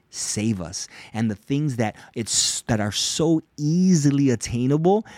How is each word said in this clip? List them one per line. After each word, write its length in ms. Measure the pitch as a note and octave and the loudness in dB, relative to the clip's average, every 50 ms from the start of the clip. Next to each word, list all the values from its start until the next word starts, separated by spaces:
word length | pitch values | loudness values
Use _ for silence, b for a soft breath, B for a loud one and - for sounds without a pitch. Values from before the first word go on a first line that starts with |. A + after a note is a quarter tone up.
| b _ | b _
save 500 | - - - - - G#2+ G#2 A2+ A2 F#2 | -12 -10 -8 -6 -4 -2 -2 -2 -2 -2
us. 280 | F2 D#2+ - - - B B B B B B | -6 -10 -10 -12 -12 B B B B B B
And 160 | A2 A#2 A2+ | -4 -2 -2
the 60 | G#2 | -4
things 400 | - _ _ C#3 C#3+ D3+ D3+ B2+ | -6 _ _ -4 -2 -2 -2 -2
that 200 | A#2 A#2 G#2+ - B B B B | -2 -4 -4 -4 B B B B
it's, 460 | - D#3 - - - - - - - | -8 -6 -4 -2 -2 -2 -2 -4 -6
that 180 | - - A#2+ G#2+ | -2 -2 0 0
are 120 | G2+ G#2 | 0 -2
so 520 | G2 - - - - - E3 D#3+ E3 D#3+ - _ _ | -2 -2 -4 -4 -2 0 2 2 2 0 0 _ _
easily 760 | - D3+ D3 D#3+ F3+ F#3 F#3+ F#3 D#3+ C#3+ C#3+ C#3 C#3 C#3+ C3+ | -4 -2 0 2 2 4 4 4 4 4 2 2 4 2 2
attainable 720 | A#2+ A2 - - A2 A#2+ B2 C3 C#3+ D3+ D#3+ F3+ G3 G#3+ A3+ B B | 2 0 -2 -6 -4 -2 0 0 0 2 4 2 2 2 0 B B